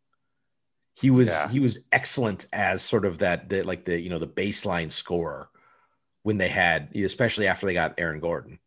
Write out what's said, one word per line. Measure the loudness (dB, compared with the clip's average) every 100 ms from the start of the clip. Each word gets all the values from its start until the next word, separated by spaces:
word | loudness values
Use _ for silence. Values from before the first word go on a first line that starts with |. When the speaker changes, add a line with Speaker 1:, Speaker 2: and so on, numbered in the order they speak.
| _ _ _ _ _ _ _ _ _ 0
Speaker 1:
He | 6
was, | 6 6
Speaker 2:
Yeah. | 4 0
Speaker 1:
he | 2
was | 0 0 -2
excellent | -2 0 -2 -2 -2 -6
as | -2 0 -2
sort | 0 0 0
of | 0
that, | 0 0 -2
the, | -2
like, | -2 -4 -2
the, | -4
you | -2
know, | -6
the | -6
baseline | -4 -2 -2 -2 -2 -2
scorer | -6 -4 -4 -4 -8 -14 _ _ _ _ _ _ _
when | -4 0
they | 0
had, | 2 2 2 -2 -2
especially | -2 0 0 2 0
after | 0 0
they |
got | 0 0 -2
Aaron | -4 -4
Gordon. | -4 -4 -8 -18